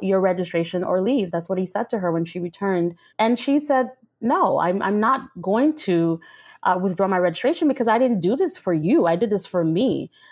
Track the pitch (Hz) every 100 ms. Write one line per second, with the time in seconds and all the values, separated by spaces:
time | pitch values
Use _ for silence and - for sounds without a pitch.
0 | 190 190 185 180 175 170 165 180 185 185
1 | 196 269 180 170 170 185 180 208 233 220
2 | 180 165 170 180 175 - 196 180 170 175
3 | - - 220 240 - 285 294 262 254 -
4 | _ - 226 359 233 139 170 196 190 208
5 | 226 269 - 175 180 214 302 302 - 170
6 | 165 165 - - - - - 185 190 175
7 | 190 185 175 170 254 - 302 - 220 220
8 | 254 208 175 269 381 - 190 165 160 311
9 | 170 175 220 202 - 180 165 170 254 139
10 | - - -